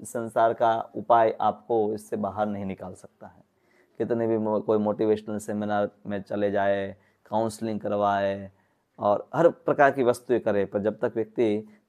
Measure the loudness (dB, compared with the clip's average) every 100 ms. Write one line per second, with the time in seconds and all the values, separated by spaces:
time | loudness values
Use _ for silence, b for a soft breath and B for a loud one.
0 | -10 -8 -4 2 2 4 0 0 -4 -10
1 | 2 4 4 2 -2 -2 -2 0 0 -4
2 | -8 -6 -6 -4 -4 -4 -8 -8 -12 -16
3 | -20 _ -20 -20 _ _ _ _ _ -8
4 | -4 -2 0 0 0 -2 0 0 0 0
5 | 0 0 -2 -8 -6 -6 -2 -2 -2 -6
6 | -10 -8 -6 -4 0 0 0 0 -4 -10
7 | _ _ _ -2 -2 -4 -6 -6 -4 0
8 | 2 2 0 -2 -10 _ _ _ _ -2
9 | 2 2 0 2 2 2 -2 4 4 4
10 | 0 0 0 0 2 0 -2 -2 -2 -2
11 | -4 -4 -4 0 0 0 -6 _